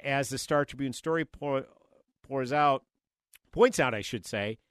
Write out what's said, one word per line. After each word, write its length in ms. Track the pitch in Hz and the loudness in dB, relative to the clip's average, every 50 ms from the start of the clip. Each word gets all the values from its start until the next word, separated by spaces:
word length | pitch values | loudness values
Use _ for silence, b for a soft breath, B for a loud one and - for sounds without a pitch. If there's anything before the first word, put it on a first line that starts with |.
| - | -4
as 260 | 139 139 139 139 - | -2 -2 -2 -2 -2
the 80 | 135 | -4
Star 280 | 131 - - 156 143 143 | -8 -4 0 0 0 0
Tribune 280 | - - 131 139 131 120 | -2 -4 -6 -6 -6 -6
story 300 | - - 160 160 165 156 | -4 -4 -2 -2 -2 -2
pour-, 440 | 156 - - 143 143 139 135 135 - - _ _ _ _ _ _ _ _ _ | -6 -8 -8 -4 -2 -2 -2 -4 -6 -14 _ _ _ _ _ _ _ _ _
pours 300 | - - 135 135 131 123 | -12 -6 -4 -4 -2 0
out, 320 | 139 147 147 143 135 131 - _ _ _ _ _ _ _ _ _ - _ _ _ | 2 4 4 4 4 2 -2 _ _ _ _ _ _ _ _ _ -20 _ _ _
points 280 | - 160 226 254 247 - | 4 6 6 6 6 2
out, 140 | 147 127 113 | 0 0 0
I 80 | 107 | -2
should 240 | 101 - - 110 - | -4 -6 -6 -8 -6
say, 320 | - - 107 101 107 110 - _ _ | -4 -4 -2 -2 -4 -4 -8 _ _